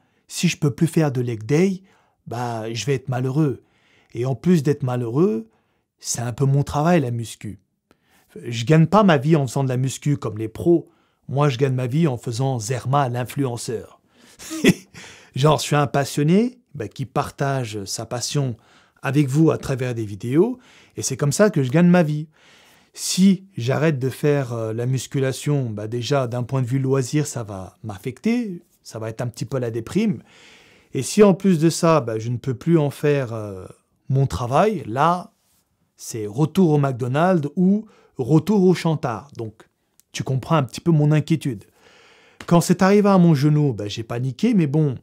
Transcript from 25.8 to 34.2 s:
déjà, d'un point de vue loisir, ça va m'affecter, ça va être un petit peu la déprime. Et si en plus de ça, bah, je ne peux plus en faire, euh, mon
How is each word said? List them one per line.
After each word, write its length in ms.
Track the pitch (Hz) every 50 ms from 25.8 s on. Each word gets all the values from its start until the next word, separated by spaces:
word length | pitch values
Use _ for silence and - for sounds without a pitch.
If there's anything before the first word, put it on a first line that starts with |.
| 107 110
déjà, 380 | 117 120 117 110 143 139 131
d'un 160 | 117 117 123
point 200 | 123 - 135 131
de 40 | 127
vue 120 | 113 131 135
loisir, 480 | 131 131 135 135 127 117 - 151 143
ça 160 | - - 127
va 340 | 113 101 104 95 92 92 - _ -
m'affecter, 800 | 107 101 98 - 131 - - - 214 233 247 240 208 175 170 - _ _ _
ça 160 | _ - - -
va 120 | 110 113
être 100 | 110 -
un 60 | 131
petit 180 | 117 - - -
peu 140 | 110 139 131
la 120 | 123 117
déprime. 520 | 110 117 110 - - 180 226 220 143 - - _ _ - - - - - _ _ _ _ _ _ -
Et 80 | 139
si 200 | 127 - - 202
en 120 | 214 208 175
plus 240 | - - 196 180 151
de 100 | 156 165
ça, 320 | 156 - - 165 160 151
bah, 180 | 123 117 113 110
je 120 | 110 120
ne 80 | 123 117
peux 160 | - 139 127
plus 240 | 117 - 160 170 160
en 100 | 147 139
faire, 460 | - - - 147 147 143 131 110 117
euh, 320 | 110 107 104 98 92 92 - - _ _ _ _ _ _ _
mon 180 | 131 135